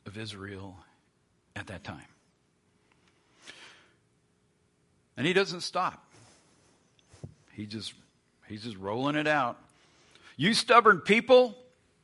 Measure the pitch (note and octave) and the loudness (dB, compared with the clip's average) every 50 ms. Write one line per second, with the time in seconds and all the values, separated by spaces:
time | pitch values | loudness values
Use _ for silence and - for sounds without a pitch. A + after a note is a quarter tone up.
0 | _ G#2 F#2+ G#2+ A2 G#2+ G#2 G2 F#2+ G2+ G2+ F#2+ G2 G2 F#2 F2 - - _ _ | _ -16 -14 -14 -12 -12 -12 -14 -14 -14 -14 -14 -14 -16 -16 -20 -20 -20 _ _
1 | _ _ _ _ _ _ _ _ _ _ _ G#2+ G2+ - G2 E2+ - - F2+ C#2 | _ _ _ _ _ _ _ _ _ _ _ -16 -14 -14 -14 -14 -14 -14 -14 -14
2 | B1 - _ _ _ _ _ _ _ _ _ _ _ _ _ _ _ _ _ _ | -18 -20 _ _ _ _ _ _ _ _ _ _ _ _ _ _ _ _ _ _
3 | _ _ _ _ _ _ _ _ - - - - - - - - - _ _ _ | _ _ _ _ _ _ _ _ -20 -20 -20 -20 -20 -20 -20 -20 -20 _ _ _
4 | _ _ _ _ _ _ _ _ _ _ _ _ _ _ _ _ _ _ _ _ | _ _ _ _ _ _ _ _ _ _ _ _ _ _ _ _ _ _ _ _
5 | _ _ _ - B2 E3+ F#3 F#3+ G3 E3 F3 F3 - - - F3 F#3 D#3 - - | _ _ _ -4 -2 2 2 2 2 0 -2 -8 -10 -8 -4 -4 -4 -4 -6 -8
6 | - _ - - - - - _ _ _ _ _ _ _ _ _ _ _ _ _ | -16 _ -20 -20 -20 -20 -20 _ _ _ _ _ _ _ _ _ _ _ _ _
7 | _ _ - - - - - _ _ _ - G#2 G#2+ G#2 G#2+ A2 G2 - - - | _ _ -20 -20 -20 -20 -20 _ _ _ -16 -16 -14 -12 -12 -12 -12 -12 -14 -18
8 | _ _ _ _ _ _ _ _ _ - G#2 G#2+ G#2+ A#2+ G#2+ F#2 F#2+ G2 G#2+ A#2+ | _ _ _ _ _ _ _ _ _ -16 -16 -14 -12 -14 -12 -10 -8 -6 -4 -2
9 | C3 C#3+ D3 D3+ D3+ D3+ D3+ D3 C3 A#2+ A2 - - _ _ _ _ _ _ _ | -2 -2 -2 0 0 0 2 2 0 -2 -4 -8 -16 _ _ _ _ _ _ _
10 | _ _ - - - - - - C#3 G3 A#3 - - - A#3 A#3+ G3+ G#3+ G3+ D#3+ | _ _ -20 -20 -20 -20 -6 -2 0 2 2 2 4 6 6 8 8 6 4 4
11 | - - G3+ - - - B3+ B3+ B3+ A#3+ - - - - _ _ _ _ _ _ | 4 2 2 2 6 6 6 6 6 4 -2 -10 -20 -20 _ _ _ _ _ _